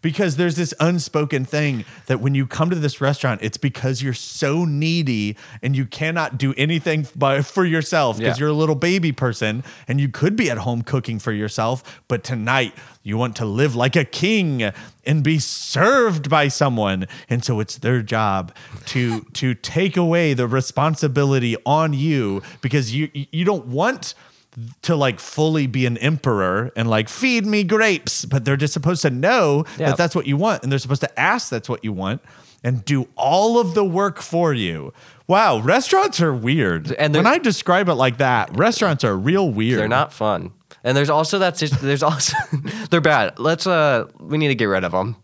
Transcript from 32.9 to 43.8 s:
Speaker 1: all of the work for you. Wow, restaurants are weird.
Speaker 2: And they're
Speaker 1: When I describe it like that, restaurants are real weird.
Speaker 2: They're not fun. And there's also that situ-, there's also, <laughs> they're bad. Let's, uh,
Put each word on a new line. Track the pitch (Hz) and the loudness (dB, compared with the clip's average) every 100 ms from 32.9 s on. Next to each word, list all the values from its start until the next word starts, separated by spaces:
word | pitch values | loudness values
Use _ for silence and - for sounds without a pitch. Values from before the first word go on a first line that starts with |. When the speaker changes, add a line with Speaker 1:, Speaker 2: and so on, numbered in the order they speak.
| 143 123 - | -2 -2 -2
Speaker 1:
all | 135 175 220 233 | 2 2 4 2
of | 196 175 | 2 0
the | 196 | 0
work | 170 202 - | 0 -2 -4
for | - 165 170 | -6 0 0
you. | 131 92 80 69 - - - - | 0 -2 -4 -10 -16 -20 -20 0
Wow, | 185 220 120 | 2 4 2
restaurants | 117 226 262 381 403 - | 4 2 4 2 2 2
are | 165 | 0
weird. | 127 113 156 104 82 110 | 2 0 2 2 0 -2
Speaker 2:
And | 131 151 151 | 0 2 4
they're | |
Speaker 1:
When | 202 | 4
I | 330 | 4
describe | 269 190 - 180 190 | 2 0 2 2 2
it | |
like | 139 131 120 | 2 2 2
that, | 135 120 92 95 | 2 2 0 0
restaurants | 208 233 202 143 117 | 0 2 0 2 0
are | 98 | 0
real | 110 190 185 | 0 2 2
weird. | 107 110 120 | 0 0 0
Speaker 2:
They're | 107 | 2
not | 123 147 | 0 0
fun. | - 107 92 87 - _ - | -2 -2 0 -4 -16 _ -8
And | 120 135 | 0 2
there's | 143 | 2
also | 151 156 202 | 2 2 0
that | 185 175 | 0 0
situ-, | 151 135 | -2 -2
there's | 135 139 | 0 2
also, | 156 151 - - - 147 | 0 0 -2 -4 -4 -6
<laughs> | 147 220 190 | -6 -10 0
they're | 170 | 2
bad. | 156 143 101 - | 4 4 2 0
Let's, | 135 165 190 | -2 0 0
uh, | 175 | 2